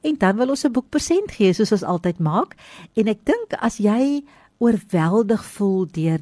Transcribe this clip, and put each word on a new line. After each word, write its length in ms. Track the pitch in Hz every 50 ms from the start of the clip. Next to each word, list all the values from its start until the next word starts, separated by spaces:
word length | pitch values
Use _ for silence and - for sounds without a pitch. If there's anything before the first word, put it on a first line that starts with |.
| _
En 160 | 311 311 -
dan 180 | 208 190 196 214
wil 140 | 254 254 277
ons 100 | 269 -
'n 80 | 285 233
boek 180 | 254 - _
persent 400 | - 294 - - 330 370 427 392
gee 220 | - - 214 185 180
soos 200 | - 220 202 220
ons 140 | 196 202 160 175
altyd 240 | 170 175 180 175 -
maak. 380 | 165 156 156 202 370 - - _ - - - - - - _
En 120 | - 220 220
ek 160 | 214 208 _
dink 300 | - 427 480 466 - - -
as 180 | - 233 - -
jy 460 | 202 208 214 233 262 277 285 285 285 - _ _ _ _ _ _
oorweldig 840 | 233 233 226 190 - _ - 175 160 165 180 220 233 202 226 214 -
voel 420 | - - - 202 196 190 190 185
deur 320 | 156 - 165 156 165 160 156